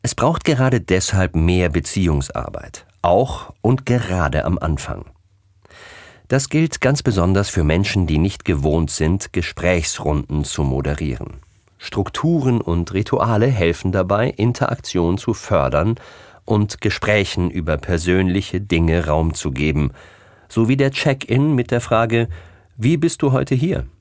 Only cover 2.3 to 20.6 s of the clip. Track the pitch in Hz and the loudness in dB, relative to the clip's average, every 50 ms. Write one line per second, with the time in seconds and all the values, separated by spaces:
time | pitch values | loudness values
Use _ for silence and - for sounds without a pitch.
2.3 | - - - - - - - 69 - - - _ _ _ - 87 87 101 131 131 | -6 -8 -8 -6 -10 -12 -14 -14 -18 -20 -20 _ _ _ 2 4 4 4 4 2
3.3 | - - - - - _ - 107 131 127 - - 123 123 117 95 92 92 82 71 | -2 -10 -12 -16 -20 _ 0 0 0 2 0 0 0 0 0 -2 0 0 0 0
4.3 | - 76 - - 82 - - 82 78 67 - - - 50 - - - _ _ _ | 0 0 0 0 -2 -2 0 -2 -2 -2 -4 -8 -10 -10 -12 -18 -20 _ _ _
5.3 | _ _ _ _ _ _ _ - - - - - - - - - - - _ _ | _ _ _ _ _ _ _ -20 -20 -20 -20 -20 -20 -20 -20 -20 -20 -20 _ _
6.3 | 127 135 - - - 156 165 156 - - - 127 143 143 - 131 107 95 85 92 | 0 0 0 0 0 0 0 0 -2 0 2 2 2 2 0 0 2 2 2 4
7.3 | 95 98 101 - - 92 78 76 78 87 101 - - 104 90 76 76 76 82 98 | 2 2 0 0 0 0 2 4 2 2 2 0 0 0 0 2 2 2 2 0
8.3 | - - - - 87 71 69 78 76 85 80 73 - - 78 78 90 98 - - | -2 -4 -2 -2 -2 0 2 2 2 2 0 -2 -2 -2 0 0 0 0 -2 -4
9.3 | - 90 87 - - - - 90 92 87 80 - - - - 73 76 71 65 - | -4 -4 -4 -4 -8 -2 0 0 0 2 0 -4 -6 -4 -4 -2 -2 -2 -2 -2
10.3 | 73 76 73 - - - 76 67 64 67 67 69 73 73 80 71 64 62 - - | -4 -4 -4 -4 -2 -2 -2 0 0 -2 -2 -2 -4 -2 -4 -6 -6 -6 -8 -12
11.3 | - - - _ _ _ _ _ _ _ - - - 107 98 - - - - 165 | -12 -16 -20 _ _ _ _ _ _ _ -16 -8 -4 -4 -4 -4 -4 -4 0 0
12.3 | 170 160 127 131 120 113 - - 85 85 85 - 92 95 104 - - - - 117 | 0 2 2 2 0 0 0 0 -2 -2 -2 -2 -4 -4 -2 -2 0 0 2 2
13.3 | 113 104 113 135 131 104 87 85 85 - - 95 92 98 92 92 98 104 117 127 | 2 2 2 2 2 2 2 2 0 0 -2 -2 0 0 0 0 0 0 0 -2
14.3 | - - 104 120 117 - 131 - 127 - - - - 90 85 85 90 95 - - | 0 0 0 0 2 0 -2 -2 -2 -4 -8 -4 -2 0 2 2 0 0 -2 -4
15.3 | - - - - 104 85 69 65 65 73 82 107 117 - - - - - - - | -4 -4 -2 0 0 2 2 2 2 2 2 0 -2 -2 -8 -20 -20 -20 -20 -20
16.3 | - - _ - 110 104 104 104 - - - 104 - - - 104 107 104 98 - | -20 -20 _ 0 0 2 2 0 -4 -4 -2 -2 -2 0 0 2 2 2 2 0
17.3 | - - 90 85 - 90 80 78 78 71 - - 90 82 85 90 90 95 95 92 | -2 -2 -2 -2 -2 -4 -2 -2 -2 -2 -2 -2 -2 0 2 2 2 2 2 2
18.3 | 90 98 101 - - - 104 101 87 82 82 80 80 87 80 78 76 78 80 80 | 0 0 -2 -2 -6 -6 -2 0 2 2 4 4 2 2 2 2 0 2 2 0
19.3 | 73 - - 78 67 64 76 78 73 76 73 67 - - - - - - - - | -2 -4 -6 -6 -4 -2 -2 0 0 0 -2 -2 -4 -8 -20 -20 -20 -20 -20 -20
20.3 | - _ _ _ - 113 | -20 _ _ _ 0 0